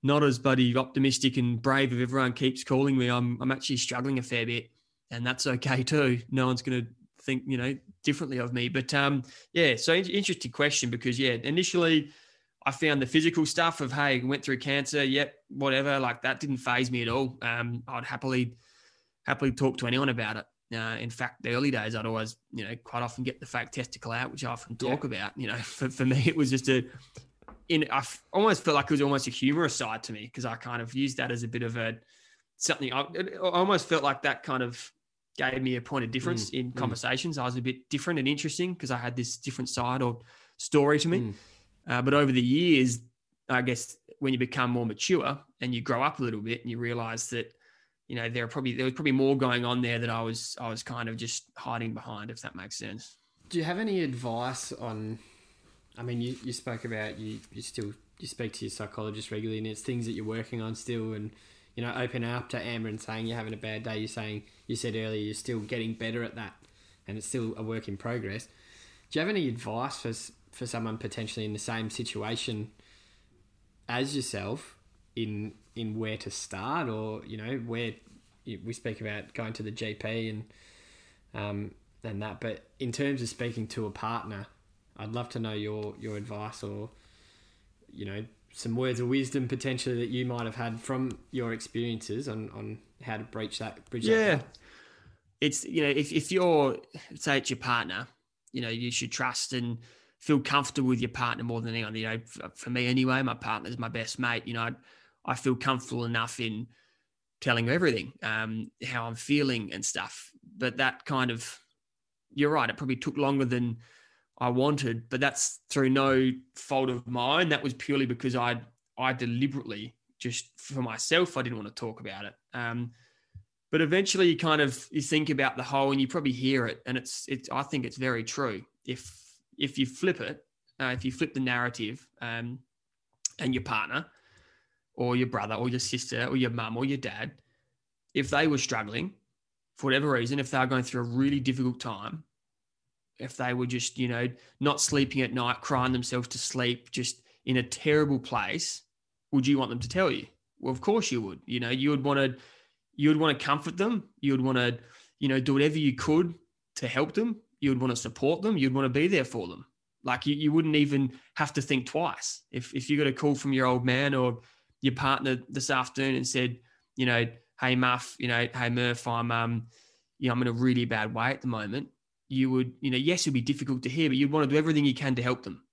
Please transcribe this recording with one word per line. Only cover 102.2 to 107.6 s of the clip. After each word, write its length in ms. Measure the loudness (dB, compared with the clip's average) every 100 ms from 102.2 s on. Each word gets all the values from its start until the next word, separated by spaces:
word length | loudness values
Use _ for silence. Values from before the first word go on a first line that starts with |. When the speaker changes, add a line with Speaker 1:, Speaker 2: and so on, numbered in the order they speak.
Speaker 1:
f-, 280 | -6 -14 -14 -12
for 140 | -4
me 180 | 0 2
anyway, 340 | 4 4 2
my 120 | 0
partner's 440 | -2 -4 -6 -6 -8
my 120 | -6
best 300 | -6 -6 -2
mate. 280 | -2 -2 -4
You 60 |
know, 80 | -4
I, 100 | -4 -6 -16 -20 _ _ -4
I 100 | -2
feel 200 | 0 0
comfortable 500 | 2 0 -2 -6 -2
enough 340 | -2 -2 -4
in 280 | -4 -4 -8 _ _ _ _ _ _ _
telling 260 | 4 4